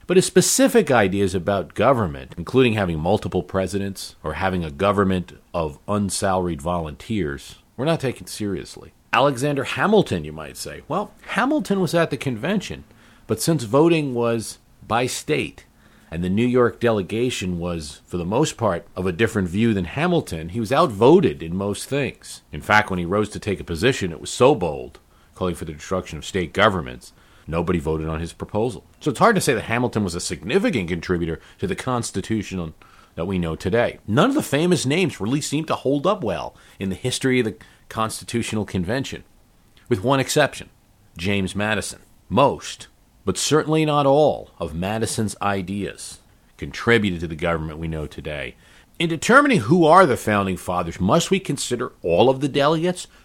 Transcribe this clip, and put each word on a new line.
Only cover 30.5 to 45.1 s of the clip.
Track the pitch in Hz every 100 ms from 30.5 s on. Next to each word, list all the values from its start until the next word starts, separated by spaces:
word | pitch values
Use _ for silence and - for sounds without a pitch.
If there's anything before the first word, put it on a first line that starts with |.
| 190 240 127 85
contributor | 87 85 87 82 78 - -
to | 92
the | -
Constitution | 131 123 - 98 - 110 90 92 80 - - - _ -
that | 90
we | 92
know | 82
today. | 80 95 113 107 - -
None | 120 247
of |
the | 277
famous | - 139 180 147 127
names | 165 160 -
really | 101 147
seem | - 147 156
to |
hold | 123 127 143 180
up | 202
well | 107 78 57 - - -
in | 98
the |
history | 92 127 - 131 127
of |
the | 110 - - _ -
Constitutional | 113 110 - - 117 - 107
Convention, | 95 95 85 131 123 - - _ _ _ _ _ -
with | 101
one | 120 135
exception, | 127 151 135 - - _ _ _ _ -
James | 95 101 92
Madison. | 95 107 101 - - _ _ -
Most, | 101 135 78 - - - _ _ _
but | 98 -
certainly | - 147 147 156
not | 151 147 135
all, | 143 143 57 - -
of | 85
Madison's | 82 92 110 113